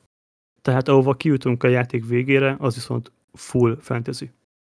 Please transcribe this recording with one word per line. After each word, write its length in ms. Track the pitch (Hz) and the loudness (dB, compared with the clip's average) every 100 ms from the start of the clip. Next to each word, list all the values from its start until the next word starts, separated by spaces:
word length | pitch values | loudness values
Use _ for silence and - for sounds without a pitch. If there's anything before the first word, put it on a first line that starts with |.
| _ _ _ _ _ _ | _ _ _ _ _ _
Tehát 260 | - 131 131 | -2 0 4
ahova 260 | 135 131 | 4 4
kijutunk 480 | 127 160 135 131 123 | 0 0 0 0 0
a 60 | 131 | 2
játék 380 | 123 123 123 113 | 2 0 -4 -2
végére, 500 | 120 131 135 135 135 | -2 2 2 2 -2
az 160 | 139 | -4
viszont 380 | 120 - 120 120 _ _ | -4 -6 -8 -8 _ _
full 460 | - - 127 120 117 | -20 -6 0 0 0
fantasy. 500 | - 120 120 127 139 - _ _ | -6 -8 -6 -10 -14 -18 _ _